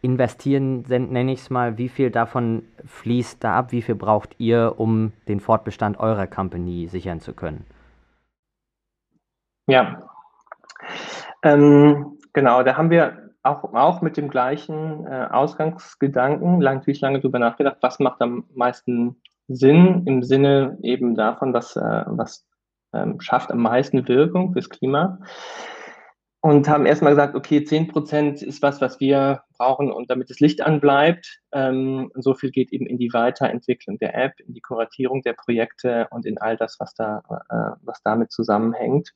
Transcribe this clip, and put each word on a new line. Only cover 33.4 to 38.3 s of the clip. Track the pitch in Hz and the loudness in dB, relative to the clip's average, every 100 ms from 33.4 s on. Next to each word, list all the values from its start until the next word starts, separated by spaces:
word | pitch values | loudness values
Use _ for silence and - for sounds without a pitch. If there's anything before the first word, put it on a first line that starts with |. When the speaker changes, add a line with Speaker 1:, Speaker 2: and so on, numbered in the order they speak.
| 135 120 - 123 - 101 | -4 -4 -6 -6 -6 -8
Speaker 2:
der | - - | -6 -4
App, | 135 - | -4 -6
in | - | -20
die | 120 | -20
Kuratierung | - 117 113 - 127 135 | -10 -6 -6 -4 -4 -4
der | 123 | -6
Projekte | 117 - 117 113 - 127 117 113 | -8 -4 -2 -2 -4 -4 -2 -4
und | 117 107 | -6 -10
in | 101 | -6
all | 110 113 | -6 -4
das, | 113 - | -6 -8
was | - | -16
da, | _ 110 107 _ - - | _ -8 -8 _ -14 -8
äh, | 113 107 - | -6 -6 -8
was | - - | -16 -6
damit | - 113 113 | -2 -2 -2